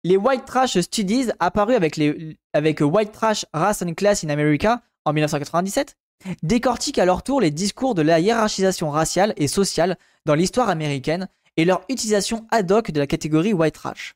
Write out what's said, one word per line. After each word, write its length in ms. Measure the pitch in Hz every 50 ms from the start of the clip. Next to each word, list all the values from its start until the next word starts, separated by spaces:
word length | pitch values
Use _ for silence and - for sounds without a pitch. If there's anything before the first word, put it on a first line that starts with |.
| -
Les 120 | 170 185
White 280 | 196 202 262 269 247 -
Trash 340 | - - 254 262 247 - 185
Studies, 520 | 175 - - - 202 180 220 262 269 220 - _
apparus 340 | 165 180 - 208 208 208 254
avec, 220 | 233 170 156 -
les, 420 | 156 151 147 151 - 160 156 151 _ _ _
avec 280 | - 151 147 156 151 -
White 320 | 156 143 156 208 220 208
Trash, 340 | - - 226 220 214 - - _
Race 300 | - 151 170 202 208 -
and 120 | 190 175 160
Class 300 | - 190 208 208 - -
in 40 | 151
America 540 | 147 147 151 151 151 143 - 214 240 240 _ _ _ _ _
en 80 | 156
mille 100 | 147 151
neuf 80 | 151 147
cent 80 | 165 143
quatre-vingt-dix-sept, 580 | 147 - - 170 185 196 - 269 294 - _ _ _ _ _ _ - 190 170 _
décortiquent 560 | - 156 220 247 233 254 233 - - 302 277 -
à 60 | 190
leur 180 | - 240 185
tour 180 | - - 269 277
les 100 | 208 156
discours 440 | 147 151 196 202 - - 254 269 240
de 80 | 175
la 180 | 147 156 170 160
hiérarchisation 680 | 170 208 233 233 214 214 - - 190 190 180 - 180 151
raciale 440 | 143 156 160 - - 175 190 220 190
et 120 | - 151 131
sociale 480 | - 202 196 - - - 160 185 175 _ _ _ _ _ _
dans 100 | 160 147
l'histoire 340 | 151 185 185 - 247 247 208
américaine 600 | 180 160 156 147 143 135 - 156 156 180 190 - _ _ _ _ _
et 80 | - 165
leur 200 | 175 185 175 - -
utilisation 580 | 262 233 - 214 208 202 190 - 226 220 226 -
ad 200 | 226 233 196 170
hoc 200 | 196 220 220 -
de 100 | 151 147
la 60 | 143
catégorie 460 | 139 165 156 - 156 151 156 165 226
White 220 | 214 165 165 151 -
Trash. 400 | - - - - - - - -